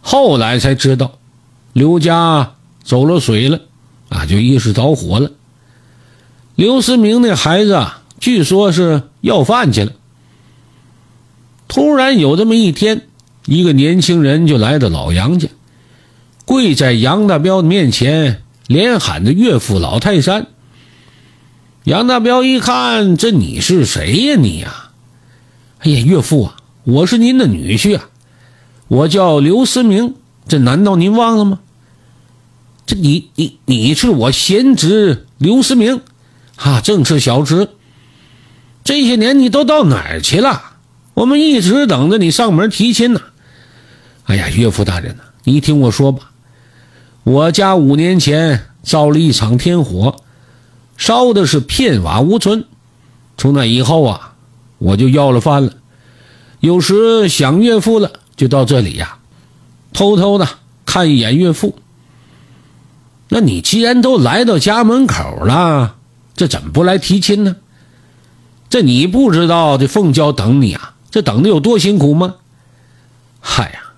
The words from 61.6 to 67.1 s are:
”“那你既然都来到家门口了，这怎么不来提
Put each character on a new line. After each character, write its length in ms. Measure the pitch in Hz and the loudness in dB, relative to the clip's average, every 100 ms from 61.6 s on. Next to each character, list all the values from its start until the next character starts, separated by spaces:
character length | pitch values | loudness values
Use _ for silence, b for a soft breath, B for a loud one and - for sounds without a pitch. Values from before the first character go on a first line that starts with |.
| 208 - _ _ b b b b b b b b b _ _ _ _ | -4 -6 _ _ b b b b b b b b b _ _ _ _
”“那 80 | 226 | 0
你 200 | 180 92 | 0 -2
既 200 | - 214 | -4 -2
然 220 | 233 247 | 0 2
都 160 | 247 247 | 2 2
来 260 | 120 175 | 2 0
到 140 | 240 180 | 0 0
家 260 | 196 214 | 0 2
门 220 | 226 247 269 | 2 2 0
口 380 | 82 78 85 | -2 -6 -4
了， 520 | 92 139 175 147 117 - _ _ _ | -2 0 2 0 -2 -6 _ _ _
这 140 | - 165 | -4 -4
怎 140 | - | -4
么 100 | 69 | -4
不 100 | 78 | 0
来 160 | 175 185 | 0 0
提 220 | - | 0